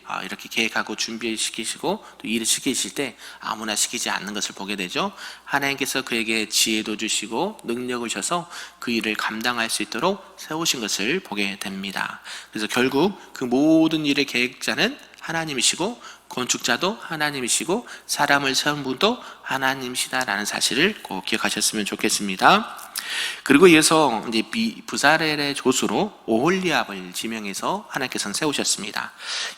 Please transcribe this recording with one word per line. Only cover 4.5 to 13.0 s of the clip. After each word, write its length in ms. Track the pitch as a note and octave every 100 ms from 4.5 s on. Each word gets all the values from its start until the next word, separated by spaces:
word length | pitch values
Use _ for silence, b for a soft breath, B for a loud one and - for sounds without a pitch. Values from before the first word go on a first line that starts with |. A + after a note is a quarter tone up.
보게 220 | - F#2+ G2+
되죠. 360 | F2+ C#3 G3 B B B
하나님께서 580 | - C#3+ C#3 C#3 C3+ C#3+
그에게 460 | - A#2 A2 A2+ G#2+
지혜도 480 | - - A2 G#2+ G#2
주시고 640 | A2 - G#2+ A2+ F#3 G#3+
능력을 440 | - A#2 B2 B2 A#2
주셔서 400 | G#2 F#2 F3 E3 B B -
그 120 | -
일을 240 | A#2 A2
감당할 560 | G#2+ - A2 A#2+ A#2+ A2+
수 120 | -
있도록 540 | G#2+ A2 E3 G3+ - -
세우신 420 | - D#3+ E3 C#3
것을 400 | G#2 - G2+ F3
보게 380 | - G2+ G2 G2
됩니다. 600 | - G2 G2 F#2+ - - B B B
그래서 140 | A2 G#2+
결국 520 | - B2+ C3+